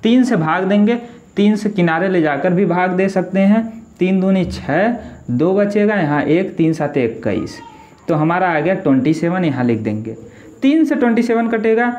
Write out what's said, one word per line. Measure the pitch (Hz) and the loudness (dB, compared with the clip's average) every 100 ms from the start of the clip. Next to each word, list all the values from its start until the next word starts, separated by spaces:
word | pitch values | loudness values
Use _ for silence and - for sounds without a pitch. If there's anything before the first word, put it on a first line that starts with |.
तीन | 220 254 | 4 2
से | 247 202 | 2 0
भाग | 156 175 | 0 0
देंगे, | 185 208 208 240 - - - - | 0 2 2 0 -6 -20 -10 0
तीन | 202 208 | 2 2
से | 208 | -2
किनारे | - 170 160 196 | 0 0 0 0
ले | 185 | 0
जाकर | 156 139 180 | 0 0 0
भी | 180 190 | 0 0
भाग | 170 185 | 0 0
दे | 180 190 | 0 0
सकते | 190 180 190 | 0 -2 2
हैं, | 196 220 226 - - - | 4 2 0 -10 -20 -2
तीन | 185 190 | 0 2
दूनी | 190 190 175 | 2 0 0
छः, | - - 151 214 240 - - - | -6 -4 0 0 -2 -10 -16 -6
दो | 123 160 190 | 0 2 2
बचेगा, | 202 208 208 208 | 0 0 0 0
यहाँ | 151 147 | 0 -2
एक, | - 160 190 - | 0 0 0 0
तीन | 160 | 0
सात | 156 143 143 | 0 -2 0
इक्कीस, | 117 - 110 98 - - - - - - - | -2 -2 -4 -4 -6 -12 -20 -20 -20 -14 -4
तो | 156 | 0
हमारा | 156 175 185 | 0 0 0
आ | 156 | 0
गया | 156 190 | 0 0
ट्वेंटी | 156 135 127 | 2 2 2
सेवन, | 156 170 185 170 | 0 -2 0 -2
यहाँ | 127 | 0
लिख | 120 110 | 0 0
देंगे। | 107 107 113 110 - - - - | -2 -6 -8 -12 -18 -20 -20 -2
तीन | 269 320 311 | 2 4 2
से | 294 | 2
ट्वेंटी | 240 226 | 2 2
सेवन | 240 226 226 | 0 0 0
कटेगा | 226 220 220 240 | 0 0 0 0